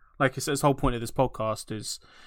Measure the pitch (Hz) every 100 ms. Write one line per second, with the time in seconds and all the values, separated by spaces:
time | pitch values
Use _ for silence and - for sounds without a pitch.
0 | - - 135 - - 143 151 135 139 120
1 | 113 - 127 - 110 110 - 110 98 -
2 | - -